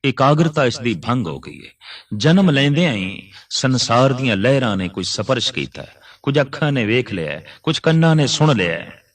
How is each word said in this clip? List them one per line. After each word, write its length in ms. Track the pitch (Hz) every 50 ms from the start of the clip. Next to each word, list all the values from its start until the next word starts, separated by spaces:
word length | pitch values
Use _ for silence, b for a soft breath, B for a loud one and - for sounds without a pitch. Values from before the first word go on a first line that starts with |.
| -
ਇਕਾਗਰਤਾ 600 | 139 127 - 135 139 151 151 170 160 156 160 139
ਇਸ 140 | 123 113 -
ਦੀ 140 | 127 120 110
ਭੰਗ 340 | 82 - 113 123 127 110
ਹੋ 120 | 82 71 67
ਗਈ 260 | - - - - -
ਹੈ। 60 | - _ _ B B B B B B 107
ਜਨਮ 320 | 107 98 151 165 190 196 180
ਲੈਂਦਿਆਂ 440 | 147 135 139 143 143 151 180 165 120
ਹੀ 380 | 101 92 95 98 - 92 98 B B B B
ਸੰਸਾਰ 640 | - - - 131 131 123 - - 117 120 131 139 135
ਦੀਆਂ 240 | 123 131 123 107
ਲਹਿਰਾਂ 400 | 95 101 123 139 139 127 113 101
ਨੇ 120 | 95 92 90
ਕੁਝ 180 | - 98 90
ਸਪਰਸ਼ 460 | - - - - - 131 120 - - -
ਕੀਤਾ, 320 | - 69 65 _ - - - - _ B B B B -
ਕੁਝ 180 | 143 139 147
ਅੱਖਾਂ 300 | 139 139 135 - 165 147
ਨੇ 140 | 143 135 113
ਵੇਖ 280 | 104 113 127 123 - -
ਲਿਆ, 280 | 92 80 73 73 78 - B B B B
ਕੁਝ 160 | 156 160 -
ਕੰਨਾਂ 360 | - 165 160 160 165 165 160
ਨੇ 120 | 156 147
ਸੁਣ 300 | 123 - - 151 151 139
ਲਿਆ। 340 | 107 92 85 82 80 - - - - _ _